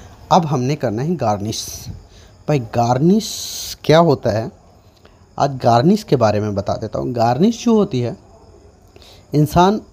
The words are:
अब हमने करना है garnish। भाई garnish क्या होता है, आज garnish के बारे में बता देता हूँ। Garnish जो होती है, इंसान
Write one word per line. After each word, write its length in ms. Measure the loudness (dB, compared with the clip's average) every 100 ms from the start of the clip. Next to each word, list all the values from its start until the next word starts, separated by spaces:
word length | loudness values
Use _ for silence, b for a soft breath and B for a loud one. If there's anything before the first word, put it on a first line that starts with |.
| B B 0
अब 140 | 0 2
हमने 300 | -2 -4 -4
करना 260 | -4 -4
है 140 | -4 -2
garnish। 720 | -2 -2 -4 -8 -10 -14 -14 -16 -18 b b b -4
भाई 100 | -4
garnish 720 | -2 -2 0 2 4 2 0 -10 -12 -12 -12 -8
क्या 140 | 2 4
होता 320 | 4 2 0
है, 320 | -4 -4 -12 _ _ b b b b b -4
आज 180 | -4 0
garnish 460 | 2 4 4 2
के 140 | 2 0
बारे 240 | 2 0
में 140 | -2
बता 180 | -4 -4
देता 260 | -6 -6 -6
हूँ। 140 | -6
Garnish 520 | -2 0 2 2 0
जो 100 | 0
होती 260 | 2 2 -2
है, 160 | -4 -8 -16 -20 -20 -20 -20 _ _ -20 B B B
इंसान 460 | 0 2 4 2 2 -4